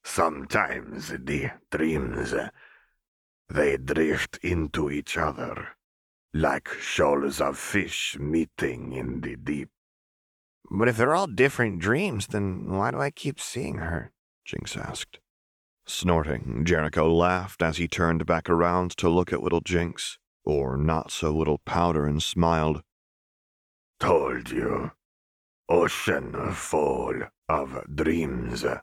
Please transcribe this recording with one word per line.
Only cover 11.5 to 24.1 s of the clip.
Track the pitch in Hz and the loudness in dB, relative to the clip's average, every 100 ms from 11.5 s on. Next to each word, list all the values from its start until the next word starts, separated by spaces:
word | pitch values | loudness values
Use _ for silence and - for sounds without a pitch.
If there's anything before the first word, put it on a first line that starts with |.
| - 117 90 | 4 -2 0
dreams, | 92 135 202 110 - | 0 2 0 -4 -4
then | 107 98 92 - | -2 -2 -4 -4
why | 95 110 | -2 -2
do | - | -2
I | 139 | -4
keep | - 147 - | -4 -8 -6
seeing | - - - - | -10 -8 -6 -6
her?" | 82 82 50 _ _ _ | -4 -6 -8 _ _ _
Jinx | - - - - | -10 -8 -8 -8
asked. | - - - - _ _ _ _ _ _ - | -8 -10 -12 -16 _ _ _ _ _ _ -10
Snorting, | - 90 85 76 62 62 57 | -2 2 2 2 -4 -4 -2
Jericho | 80 82 76 82 80 | 2 2 2 4 6
laughed | 82 87 92 95 - | 6 6 2 -4 -2
as | 82 80 | -2 0
he | 85 | -4
turned | - 82 82 | 2 2 2
back | 80 82 - | 2 0 4
around | 82 87 90 90 - | 4 4 4 0 2
to | 90 | 4
look | 85 90 | 4 2
at | 90 | 0
little | 87 85 | 2 0
Jinx, | - 87 85 - - - _ _ | 2 0 0 -4 -10 -10 _ _
or | - 73 65 67 | 0 0 0 2
not | 78 80 - | 2 2 -2
so | - 80 | -2 0
little | 76 76 73 | 2 2 0
Powder, | - 87 87 78 73 | 0 2 4 4 2
and | 73 | 0
smiled. | - 87 85 82 78 76 - _ _ _ _ _ _ _ _ _ _ _ | 0 2 4 4 2 0 -6 _ _ _ _ _ _ _ _ _ _ _
"Told | - | 4